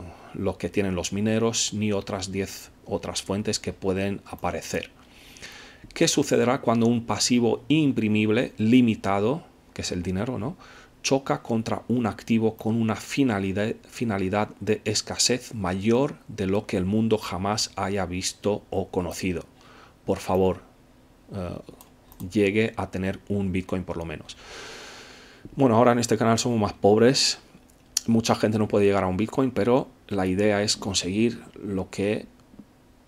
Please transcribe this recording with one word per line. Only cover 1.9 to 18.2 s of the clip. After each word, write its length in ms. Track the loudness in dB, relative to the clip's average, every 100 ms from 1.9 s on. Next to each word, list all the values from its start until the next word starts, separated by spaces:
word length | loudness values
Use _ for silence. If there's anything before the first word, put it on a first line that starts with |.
otras 400 | -2 -4 -8 -6
diez 400 | -6 -6 -8 -18 -20
otras 380 | -6 -6 -4 -8
fuentes 360 | -4 -4 -2 -4
que 140 | -6
pueden 480 | -6 -2 0 -2 -4 -10
aparecer. 640 | -8 -6 -6 -6 -6 -8 -14 -20 -20 -20 -20 -20 -18 -20 -20 -8
¿Qué 120 | 0 2
sucederá 540 | 2 2 4 4 2
cuando 260 | 2 4 4
un 180 | 2 0
pasivo 580 | -2 2 4 4 0 2
imprimible 840 | 2 2 2 2 2 4 2 0 0
limitado, 840 | 6 6 6 2 0 0 0 -2 -6 _ _
que 100 | -10
es 80 | -6
el 120 | -4
dinero, 360 | -2 -2 -4 -4
¿no? 180 | -6 -10 -16 -20 -20 _
choca 400 | 0 0 0 -4
contra 400 | -2 -2 -2 -4 -2
un 180 | -2 -2
activo 500 | -4 0 2 2 0
con 240 | -2 0
una 160 | 0 -2
finalidad, 800 | -4 0 0 2 -2 -2 -2 -4 -12
finalidad 600 | -6 -4 -2 0 0 -2 -4
de 200 | -2 -2
escasez 720 | -2 -4 -4 -2 0 0 -4
mayor 600 | -6 -4 -2 2 2 2 -4 -12
de 180 | -4 -2
lo 200 | -2 -2
que 100 | -2
el 80 |
mundo 340 | 0 2 2 0
jamás 520 | -2 -4 -2 -2 -4 -4
haya 300 | -4 -4 -4
visto 560 | -4